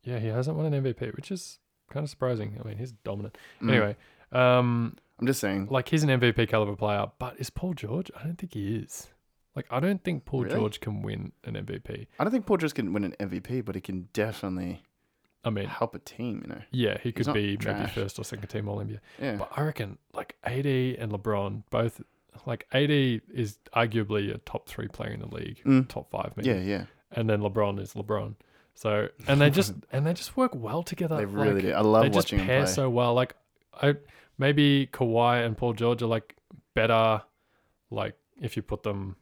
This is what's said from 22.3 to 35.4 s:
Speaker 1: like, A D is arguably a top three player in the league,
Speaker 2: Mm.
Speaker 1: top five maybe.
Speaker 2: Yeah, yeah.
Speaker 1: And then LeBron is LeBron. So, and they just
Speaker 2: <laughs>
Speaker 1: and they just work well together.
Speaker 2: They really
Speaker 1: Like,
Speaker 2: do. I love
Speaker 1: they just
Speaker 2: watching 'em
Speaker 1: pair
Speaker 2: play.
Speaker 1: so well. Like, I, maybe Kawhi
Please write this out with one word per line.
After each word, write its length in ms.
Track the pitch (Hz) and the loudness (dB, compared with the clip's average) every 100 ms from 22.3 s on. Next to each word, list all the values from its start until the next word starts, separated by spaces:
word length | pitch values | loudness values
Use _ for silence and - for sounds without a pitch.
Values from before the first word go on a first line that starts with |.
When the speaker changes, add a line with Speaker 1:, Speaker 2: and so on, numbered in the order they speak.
| - - | -16 -8
Speaker 1:
like, 200 | 117 - | -8 -2
A 140 | 131 147 | 0 4
D 320 | 147 131 113 _ | 4 2 0 _
is 260 | - 110 - - - | -6 -6 -6 -4 0
arguably 580 | 117 110 104 107 101 | 2 2 0 0 -2
a 40 | 104 | -6
top 280 | - - - | -8 -10 -10
three 200 | - - | -10 -10
player 240 | - - | -8 -10
in 80 | - | -8
the 80 | - | -10
league, 340 | - - 117 | -8 -10 -4
Speaker 2:
Mm. 220 | 135 131 127 | 4 4 4
Speaker 1:
top 240 | - - | -4 -8
five 260 | - - - | -6 -6 -2
maybe. 120 | 110 | 0
Speaker 2:
Yeah, 80 | 101 | 0
yeah. 240 | 92 101 - _ _ | 0 -4 -4 _ _
Speaker 1:
And 180 | - 113 | -4 0
then 100 | 104 | 2
LeBron 360 | 104 104 104 101 | 0 0 0 0
is 140 | 98 | -8
LeBron. 400 | - 104 107 107 104 _ _ _ | -10 -4 -4 -4 -10 _ _ _
So, 340 | _ 110 104 107 - - | _ -2 0 -2 -6 2
and 120 | 139 | 6
they 100 | 143 | 6
just 240 | 143 104 95 | 6 0 -2
Speaker 2:
<laughs> 100 | - | -6
Speaker 1:
and 120 | 131 | -2
they 100 | 151 | -2
just 220 | 170 - - | -2 -4 0
work 140 | 254 | 0
well 280 | 135 117 151 | 0 -4 -4
together. 340 | 175 170 170 156 | -6 -4 -2 -2
Speaker 2:
They 80 | 104 | -2
really 260 | 101 107 101 | 2 2 4
Speaker 1:
Like, 60 | |
Speaker 2:
do. 100 | 95 | 2
I 60 | 78 | 4
love 200 | 107 110 | 6 8
Speaker 1:
they 60 | 113 | 8
just 80 | 101 - | 4 2
Speaker 2:
watching 140 | - | 0
'em 60 | 95 | 2
Speaker 1:
pair 180 | 127 | 2
Speaker 2:
play. 80 | 92 | 2
Speaker 1:
so 180 | 92 131 | 2 0
well. 240 | 120 120 | 2 2
Like, 220 | 120 127 - _ _ _ - | 2 0 -4 _ _ _ 0
I, 140 | 143 143 - - _ - | 2 2 -4 -20 _ 0
maybe 520 | 139 147 147 139 135 | 2 6 6 6 2
Kawhi 520 | - 123 113 120 120 | 0 2 4 4 4